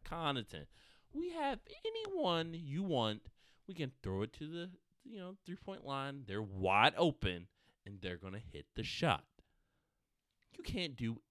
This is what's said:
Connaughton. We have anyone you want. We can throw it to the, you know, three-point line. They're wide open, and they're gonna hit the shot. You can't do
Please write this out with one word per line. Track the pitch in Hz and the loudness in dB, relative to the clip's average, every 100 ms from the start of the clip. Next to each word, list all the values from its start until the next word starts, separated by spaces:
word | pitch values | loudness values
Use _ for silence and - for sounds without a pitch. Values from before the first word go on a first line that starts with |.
| - | -8
Connaughton. | 170 156 135 107 80 71 - - - _ | -2 0 -2 -4 -10 -12 -18 -20 -20 _
We | 285 349 | -6 -4
have | 330 277 240 - 622 440 | -2 -2 -2 -8 -8 -6
anyone | 453 427 381 214 170 165 | -4 -2 0 2 2 0
you | 165 147 151 | -4 -4 -2
want. | 196 135 110 107 - - - _ - | 2 4 4 0 -6 -20 -20 _ -12
We | |
can | 170 131 - | -6 -6 -4
throw | 98 95 | -2 0
it | 110 | -2
to | - 151 | -4 -10
the, | 170 180 185 _ _ | -8 -10 -12 _ _
you | 262 220 | -14 -10
know, | 180 196 - | -10 -10 -10
three-point | 180 - 190 139 | -10 -8 -8 -4
line. | 139 139 139 107 | -4 -4 -6 -4
They're | 101 | -4
wide | 104 95 92 101 123 - | -4 0 6 8 8 8
open, | 170 - 98 87 92 _ _ _ - | 4 4 0 0 -6 _ _ _ -16
and | 101 | -6
they're | 92 87 | -4 -4
gonna | 95 101 - | -6 -8 -10
hit | 73 - - | -12 -10 -6
the | |
shot. | - - 165 78 - _ _ _ _ _ _ _ _ _ _ _ _ - | -4 2 4 4 0 _ _ _ _ _ _ _ _ _ _ _ _ -10
You | |
can't | - 226 170 120 | -2 0 0 0
do | 117 113 - | -2 -2 -6